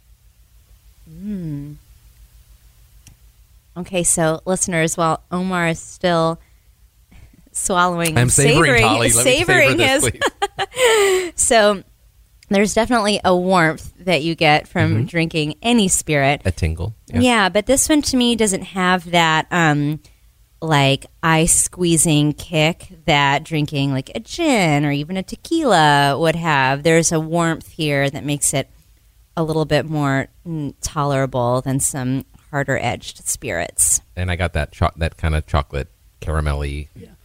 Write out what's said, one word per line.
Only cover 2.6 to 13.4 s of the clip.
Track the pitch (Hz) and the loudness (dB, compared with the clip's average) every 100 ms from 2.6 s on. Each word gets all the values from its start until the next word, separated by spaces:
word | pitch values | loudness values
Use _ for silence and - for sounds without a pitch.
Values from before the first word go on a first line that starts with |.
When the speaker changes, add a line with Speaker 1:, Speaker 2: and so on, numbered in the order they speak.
| _ _ _ - - - _ _ _ _ _ 170 | _ _ _ -20 -20 -20 _ _ _ _ _ -14
Speaker 1:
Okay, | 175 180 | -6 -4
so | 175 - 160 160 | -2 0 0 0
listeners, | - 185 - 170 160 - | -4 -4 -2 -2 -2 0
while | 165 156 - | -2 -2 -4
Omar | 180 185 185 170 | -6 -4 -2 -2
is | 165 | -4
still | - - 180 170 165 165 - _ _ _ _ _ _ - - - - | -10 -4 0 2 0 -2 -10 _ _ _ _ _ _ -20 -20 -20 -14
swallowing | - - 180 180 170 170 | -8 -2 2 2 0 0
Speaker 2:
I'm | - | 2
Speaker 1:
and | 123 | 2
Speaker 2:
savoring, | 127 139 151 165 240 | 4 4 4 4 4
Speaker 1:
savoring, | |
Speaker 2:
Holly. | 113 110 117 | 4 2 2
Let | 226 | 2
me | 262 | 2
savor | 269 359 | 2 2
Speaker 1:
savoring | 359 269 262 | 4 4 2
Speaker 2:
this, | 269 277 | 2 2
Speaker 1:
his | - | 0
Speaker 2:
please. | - - - - - - 508 494 440 392 370 359 | -2 -6 -4 -8 -6 -10 0 2 4 2 0 -2
Speaker 1:
<laughs> | - | -4
So | - 226 208 196 - _ _ _ _ _ - | 2 4 4 2 -6 _ _ _ _ _ -2
there's | 196 214 | 0 2
definitely | - 226 240 208 202 | 0 0 0 0 0
a | 185 | 2
warmth | 180 | 2